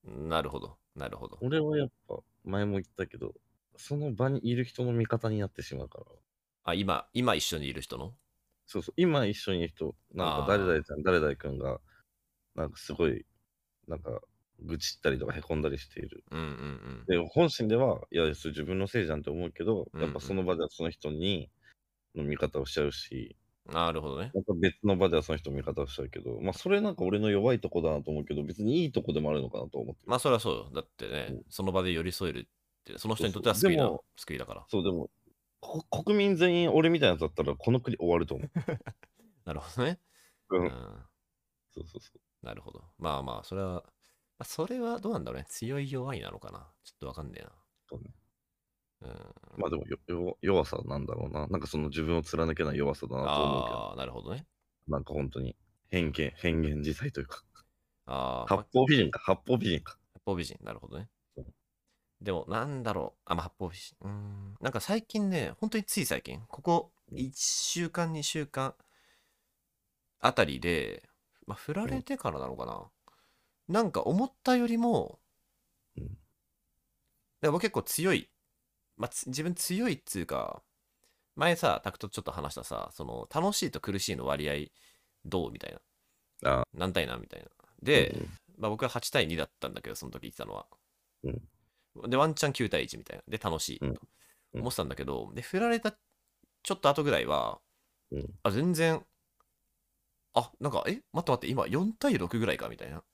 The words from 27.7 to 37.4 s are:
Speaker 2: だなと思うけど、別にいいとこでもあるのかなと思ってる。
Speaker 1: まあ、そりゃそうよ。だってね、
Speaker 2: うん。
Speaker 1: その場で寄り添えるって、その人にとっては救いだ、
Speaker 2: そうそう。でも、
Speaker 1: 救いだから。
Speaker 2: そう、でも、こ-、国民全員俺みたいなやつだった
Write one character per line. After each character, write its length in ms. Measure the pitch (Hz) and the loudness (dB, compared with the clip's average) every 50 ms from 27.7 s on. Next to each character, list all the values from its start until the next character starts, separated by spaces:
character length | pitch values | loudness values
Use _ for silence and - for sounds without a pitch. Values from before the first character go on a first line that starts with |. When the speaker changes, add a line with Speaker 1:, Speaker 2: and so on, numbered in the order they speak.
| - 87 | 0 2
Speaker 2:
だ 100 | 80 80 | 2 2
な 120 | 78 73 71 | 0 0 -2
と 80 | - | -2
思 100 | 76 76 | -4 -4
う 40 | 73 | -2
け 100 | - 76 | -2 -4
ど、 80 | 76 73 | -4 -4
別 200 | 71 - - 104 | -4 -4 0 2
に 200 | 110 139 175 175 | 2 4 4 2
い 20 | |
い 60 | 147 | 2
と 100 | - 107 | 0 0
こ 100 | - - | 0 2
で 80 | 78 78 | 0 0
も 120 | 76 73 | 2 2
あ 20 | 76 | 0
る 80 | 73 | 0
の 80 | 65 64 | 0 -2
か 100 | - - | -4 -6
な 80 | 62 | -8
と 120 | - - 69 | -6 -6 -6
思 140 | 60 60 - | -6 -6 -8
っ 20 | |
て 60 | _ _ | _ _
る。 60 | - | 0
Speaker 1:
ま 80 | 120 | 0
あ、 20 | 127 | 2
そ 100 | - 147 | 4 4
り 60 | 123 | 4
ゃ 40 | 110 | 4
そ 120 | - 101 | 4 0
う 40 | 69 | -2
よ。 160 | 53 53 69 64 | -2 -6 -6 -8
だ 80 | 71 | -8
っ 60 | - | -8
て 220 | _ _ - 60 52 | _ _ -12 -8 -6
ね、 180 | 65 73 65 - | -4 -6 -4 -6
Speaker 2:
う 20 | - | -8
ん。 80 | - - - | -10 -12 -12
Speaker 1:
そ 140 | - - 95 | -6 -2 -2
の 80 | 98 | 2
場 100 | 90 95 | 2 2
で 100 | 92 92 | 2 4
寄 120 | 85 82 82 | 2 2 0
り 80 | 92 | -2
添 180 | 85 - 98 82 | -2 -2 -2 -2
え 40 | 62 | -2
る 60 | 62 | -4
っ 420 | 57 _ _ _ _ _ _ _ _ | -10 _ _ _ _ _ _ _ _
て、 140 | - - - | -14 -14 -6
そ 80 | - | -2
の 80 | 110 110 | -2 -2
人 100 | 104 - | 0 0
に 80 | 104 92 | -2 -2
と 60 | 101 | 2
っ 20 | |
て 80 | - 117 | 2 2
は 60 | 101 | 4
救 180 | 104 165 190 170 | 6 6 8 8
い 20 | |
だ、 80 | 147 135 | 8 6
Speaker 2:
そ 40 | |
う 20 | 104 | 4
そ 40 | 78 | 2
う。 40 | |
で 0 | |
も、 80 | - - _ _ | -2 -6 _ _
Speaker 1:
救 160 | - - - 78 | -16 -10 -8 -6
い 20 | |
だ 80 | 62 62 | -6 -6
か 80 | - - | -8 -10
ら。 120 | - - _ | -14 -6 _
Speaker 2:
そ 120 | - 101 | 0 2
う、 20 | 85 | 2
で 80 | 98 | 2
も、 180 | 90 82 - - _ _ _ _ _ _ _ _ _ _ | 2 0 -2 -4 _ _ _ _ _ _ _ _ _ _
こ-、 220 | - - - 160 - _ - - - | -12 -8 -8 -8 -4 _ -4 -2 2
国 120 | 196 208 | 4 4
民 200 | 208 202 202 190 | 6 6 6 6
全 200 | 156 175 180 175 175 | 6 6 6 8 6
員 100 | 175 156 | 6 6
俺 180 | 98 156 156 165 | 8 8 8 8
み 100 | 170 160 | 6 8
た 80 | 143 | 6
い 20 | 98 | 6
な 40 | 87 | 6
や 40 | |
つ 40 | 78 | 6
だ 60 | 80 | 2
っ 60 | 78 - | 0 0
た 80 | - | 0